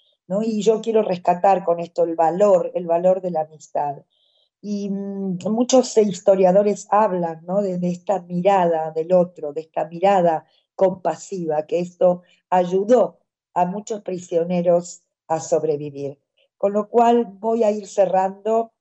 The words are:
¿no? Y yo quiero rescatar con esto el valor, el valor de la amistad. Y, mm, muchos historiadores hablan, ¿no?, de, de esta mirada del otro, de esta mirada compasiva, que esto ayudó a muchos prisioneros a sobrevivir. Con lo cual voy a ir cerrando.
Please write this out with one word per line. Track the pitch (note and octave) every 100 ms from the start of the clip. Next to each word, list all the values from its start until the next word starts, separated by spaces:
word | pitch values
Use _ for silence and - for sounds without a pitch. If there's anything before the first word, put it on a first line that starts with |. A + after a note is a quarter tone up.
| _ _ -
¿no? | F#3+
Y | A3+ G#3+
yo | G3 A3
quiero | A3+ A3
rescatar | G#3 F3+ - F3 G3 F#3 F3+
con | E3+
esto | E3+ - E3+
el | E3
valor, | D#3+ E3+ G#3 F3+ E3+
el | F3 F3
valor | E3+ F3+ F#3
de | F3+
la | E3
amistad. | D#3 D#3 - E3+ D3 D3 - _ _ _ _ _
Y, | G3+ G3+ G3+
mm, | G3 G3 G3 G3 F3+ F#3
muchos | A3 B3 B3+ B3 -
historiadores | G#3+ F3+ - F#3+ F#3 F#3 G#3 G3+ -
hablan, | G3+ G#3+ F3+ E3+ D#3+ E3+
¿no?, | G3
de, | G3+ F3+
de | F3+
esta | F3 - F#3+
mirada | F3 F3 F#3 G3 F3 D#3+ D#3+
del | D#3+ D#3+
otro, | F3+ F3 F3+ D3+
de | D3+
esta | D#3 - E3
mirada | E3+ F#3+ G3 E3+ D#3 - _ _ -
compasiva, | F#3+ F#3+ E3 D#3+ - G3 E3 D3+ D3+
que | E3
esto | F3 - F3+ F3+ - _ _
ayudó | F3+ F3 F#3 G#3 B3 F#3 - _ _ _
a | - F3+
muchos | G3+ G#3+ G#3+
prisioneros | G#3 F#3 F3+ E3+ E3+ F3+ F3 F3 F3 - _ _ -
a | D#3+
sobrevivir. | D#3 D#3+ D3+ D3 D3 C#3 C#3 C#3+ _ _ _ _
Con | G3+
lo | G#3 G#3
cual | A3+ A#3 A#3+ A3+
voy | G3 A3 A3+
a | A3
ir | G#3+ G3
cerrando. | - F#3 F#3 F#3+ G3 G#3+ A3+ A3+ _